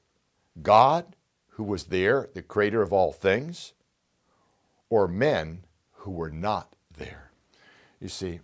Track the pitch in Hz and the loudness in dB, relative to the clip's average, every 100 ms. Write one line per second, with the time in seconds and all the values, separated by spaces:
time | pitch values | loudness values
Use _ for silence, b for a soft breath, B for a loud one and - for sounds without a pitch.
0 | _ _ _ _ _ 85 76 107 131 165 | _ _ _ _ _ -6 6 8 8 4
1 | 175 _ _ _ _ - 104 95 - 92 | -4 _ _ _ _ -10 -6 -6 -2 0
2 | 95 135 - 92 - 107 104 113 95 98 | 2 2 -2 -12 -6 -2 0 0 2 2
3 | 85 - 95 104 156 175 - _ _ _ | 0 0 0 0 -4 -14 -18 _ _ _
4 | _ _ _ _ _ _ _ _ _ 113 | _ _ _ _ _ _ _ _ _ 2
5 | 92 92 147 110 78 85 - _ _ - | 2 0 0 0 -4 -12 -20 _ _ -18
6 | 101 87 80 78 101 98 - _ _ - | -12 -8 -8 -6 -4 -6 -8 _ _ -18
7 | 71 71 - _ _ b b b b b | -18 -18 -20 _ _ b b b b b
8 | 92 - 95 85 | -14 -10 -10 -10